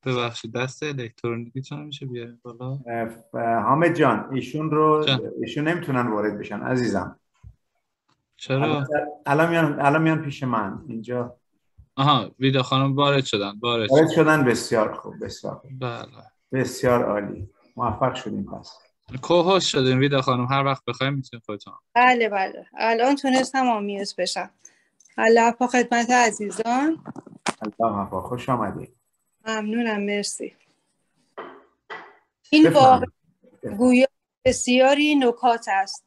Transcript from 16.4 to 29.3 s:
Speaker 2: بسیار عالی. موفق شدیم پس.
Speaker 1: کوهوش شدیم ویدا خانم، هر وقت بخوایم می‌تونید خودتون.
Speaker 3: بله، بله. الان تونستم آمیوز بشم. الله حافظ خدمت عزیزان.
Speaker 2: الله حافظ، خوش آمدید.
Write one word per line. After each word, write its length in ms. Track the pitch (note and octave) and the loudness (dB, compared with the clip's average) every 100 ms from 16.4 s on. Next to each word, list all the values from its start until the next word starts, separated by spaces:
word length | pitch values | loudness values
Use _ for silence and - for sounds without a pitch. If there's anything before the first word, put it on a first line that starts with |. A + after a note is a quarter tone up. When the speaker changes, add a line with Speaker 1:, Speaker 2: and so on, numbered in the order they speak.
| _ | _
Speaker 2:
بسیار 520 | C3 B2+ - B2+ B2 | -4 -4 -2 2 2
عالی. 460 | B2 G#2 G2+ G2 G2 _ _ - | 2 -2 -4 -10 -14 _ _ -6
موفق 400 | A#2+ G#2 C3 - | -6 -2 -2 -2
شدیم 300 | - G#2 G2 | -10 -10 -10
پس. 260 | - - - _ _ _ B2+ | -12 -18 -20 _ _ _ -14
Speaker 1:
کوهوش 500 | - F3 E3+ F#3+ - | 0 2 4 2 2
شدیم 280 | D3+ C3 C3 | 0 2 2
ویدا 220 | C#3 C#3 | 2 0
خانم، 240 | C3 B2 B2 | 0 -2 0
هر 200 | C#3 C#3 | 0 0
وقت 200 | C3+ - | -2 -6
بخوایم 260 | A#2+ C3 | -4 -4
می‌تونید 300 | C#3 C3 A#2 - | -4 -8 -14 -12
خودتون. 280 | G#2 - F#2+ _ | -12 -12 -20 _
Speaker 3:
بله، 360 | - B3 B3 A3+ | 4 4 4 0
بله. 360 | G3+ F#3+ - - - | -2 -4 -8 -18 -4
الان 380 | A3 A3+ B3 C#4 | -2 2 2 2
تونستم 520 | C4+ B3+ C4 C4+ B3+ | 2 0 0 0 0
آمیوز 480 | A3 G3+ G3+ G3+ - | 0 -2 -6 -8 -6
بشم. 340 | F3 - F#3+ _ _ _ _ _ _ - | -6 -4 -10 _ _ _ _ _ _ -2
الله 240 | A3 A#3 | 4 6
حافظ 300 | A#3 A#3 B3 | 4 2 0
خدمت 380 | B3 A#3+ A#3 A#3 | 0 2 0 2
عزیزان. 960 | B3 A#3 G#3+ G#3 F#3 A3+ B3 D4 D#4+ - - - - - - | 4 4 0 -8 -6 -2 0 0 -2 -8 -18 -18 -12 -10 -8
Speaker 2:
الله 320 | G#2+ - A#2 | -10 -2 0
حافظ، 360 | G2+ G2 F#2+ - | 0 -4 -6 -6
خوش 200 | B2 - | -8 -2
آمدید. 440 | B2 G#2 D#2+ - _ _ _ _ | -2 -2 -6 -12 _ _ _ _